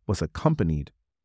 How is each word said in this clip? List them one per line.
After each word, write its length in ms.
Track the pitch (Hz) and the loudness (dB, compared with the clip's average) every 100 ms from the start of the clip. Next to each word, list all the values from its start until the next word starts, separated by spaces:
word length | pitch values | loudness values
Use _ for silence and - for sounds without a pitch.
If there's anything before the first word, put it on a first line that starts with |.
| - | -4
was 160 | 95 | -2
accompanied 720 | 78 - 156 156 82 76 69 - _ _ | -2 0 0 2 0 0 -4 -14 _ _